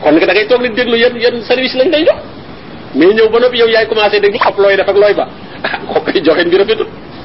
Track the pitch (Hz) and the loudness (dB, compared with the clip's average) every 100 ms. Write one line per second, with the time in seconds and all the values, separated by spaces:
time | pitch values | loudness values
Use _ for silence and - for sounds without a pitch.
0 | 151 208 190 185 208 247 247 220 240 233 | 2 2 4 2 2 0 0 -2 -2 2
1 | 240 240 233 240 208 254 254 254 359 302 | 0 0 -2 -2 -2 -2 -2 0 0 2
2 | 359 - - - - - - - - 131 | 2 0 -4 -18 -20 -20 -18 -18 -8 2
3 | 170 220 220 226 247 247 226 226 220 220 | 2 4 4 2 2 2 2 2 0 0
4 | 208 202 202 220 - - 202 196 190 196 | 0 2 0 0 -2 2 2 2 0 2
5 | 208 175 - - - - - - - - | 2 2 -4 -8 -18 -10 -8 -8 -4 -4
6 | - - 160 156 170 185 202 220 - - | -2 -2 2 2 2 2 2 -2 -4 -10
7 | - - | -18 -18